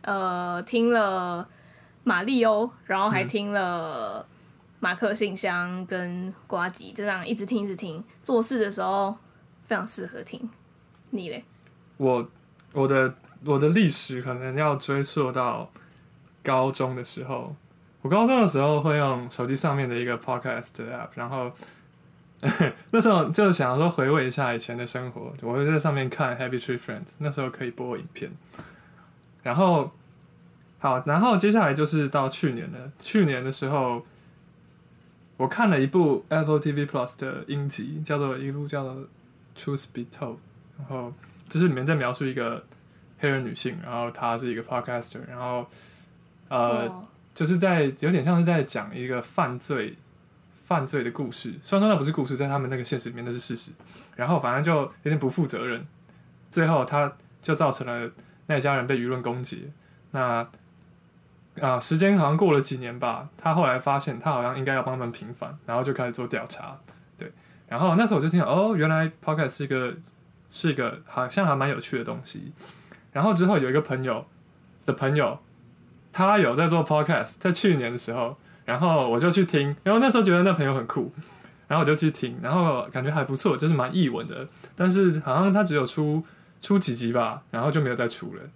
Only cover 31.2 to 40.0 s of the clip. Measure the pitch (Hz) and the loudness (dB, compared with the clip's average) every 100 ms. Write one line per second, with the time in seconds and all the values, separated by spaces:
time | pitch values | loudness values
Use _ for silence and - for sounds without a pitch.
31.2 | 240 196 202 220 165 139 151 160 143 143 | 4 4 6 6 4 2 2 2 2 2
32.2 | 135 - 156 120 - 127 131 - - 214 | 0 0 -2 -2 -8 -12 -16 -16 0 2
33.2 | 165 127 131 135 135 143 127 120 - - | 4 2 -4 -4 -2 0 0 -2 -8 -20
34.2 | - _ _ _ _ _ _ _ _ _ | -20 _ _ _ _ _ _ _ _ _
35.2 | _ - 131 - 226 147 135 185 156 123 | _ -6 -4 2 4 4 4 4 4 2
36.2 | - 156 151 151 147 143 143 139 123 - | 0 0 2 2 2 -2 -2 -4 -6 -8
37.2 | 135 135 - 143 143 - 127 156 156 147 | -10 -8 -6 -4 -4 -6 -10 -8 -4 -2
38.2 | 139 131 139 143 143 143 135 131 135 _ | -2 -4 -6 -8 -6 -6 -8 -10 -16 _
39.2 | _ _ _ - - 139 - 123 | _ _ _ -12 -6 -6 -8 -12